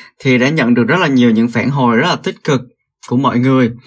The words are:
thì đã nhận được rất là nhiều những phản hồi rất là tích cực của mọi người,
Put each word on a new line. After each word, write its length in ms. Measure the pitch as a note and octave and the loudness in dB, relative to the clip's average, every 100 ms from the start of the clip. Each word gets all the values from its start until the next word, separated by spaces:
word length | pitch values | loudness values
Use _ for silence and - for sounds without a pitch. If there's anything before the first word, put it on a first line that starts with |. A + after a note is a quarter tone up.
| - _ | -20 _
thì 200 | C3+ B2+ | 0 2
đã 100 | C3 | 2
nhận 260 | D#3+ A#2+ | 0 0
được 100 | B2 A#2 | 0 0
rất 80 | E3+ | 0
là 60 | E3 | 0
nhiều 240 | C3 A#2+ | 2 2
những 180 | A2 A#2 | 2 0
phản 220 | A#2 B2 | -2 -2
hồi 260 | C#3 B2 A2+ | 0 0 0
rất 120 | C3+ | 0
là 80 | C#3+ | -4
tích 280 | F#3+ - | -6 -8
cực 160 | - C3 - _ _ _ - | -4 -4 -4 _ _ _ -6
của 80 | B2 | -2
mọi 220 | C3+ B2 | -2 0
người, 340 | B2+ C3 A#2+ - | 0 2 0 -2